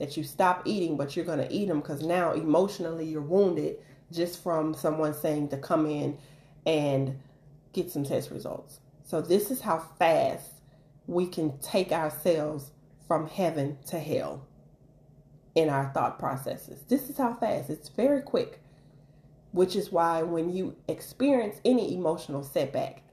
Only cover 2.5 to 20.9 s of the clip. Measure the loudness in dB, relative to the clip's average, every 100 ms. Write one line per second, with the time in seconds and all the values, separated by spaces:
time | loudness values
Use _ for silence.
2.5 | 4 4 0 -6 -4 -6 -6 2 4 4
3.5 | 2 -2 -4 -14 -20 -10 -4 -4 -2 -2
4.5 | 0 0 0 0 0 0 0 -2 0 -2
5.5 | -4 0 2 2 0 -2 -4 -12 -20 -20
6.5 | -4 0 2 4 2 0 -4 -12 -20 -20
7.5 | -20 _ -6 -4 -4 -2 -2 -4 -8 -8
8.5 | -10 -12 -20 _ -20 -6 -4 2 2 2
9.5 | -2 0 -2 -2 2 4 6 2 -2 -10
10.5 | -20 -20 -20 -20 -18 -4 0 0 0 -2
11.5 | -2 -2 0 2 0 -2 0 2 2 2
12.5 | -6 -10 -18 -20 -12 -2 0 0 -2 0
13.5 | 0 -2 -4 -8 -8 -2 -2 -4 -8 -14
14.5 | -20 -20 -20 -20 -20 -20 -20 -20 -20 _
15.5 | 2 4 2 0 0 0 0 -4 -4 -6
16.5 | -8 -12 -10 0 0 0 -2 -2 0 0
17.5 | 0 -4 -8 -8 0 2 2 0 -2 -2
18.5 | -8 -20 -20 -20 -20 -20 -20 -20 -20 -4
19.5 | 2 2 2 0 2 2 2 0 0 0
20.5 | -2 -4 -6 -8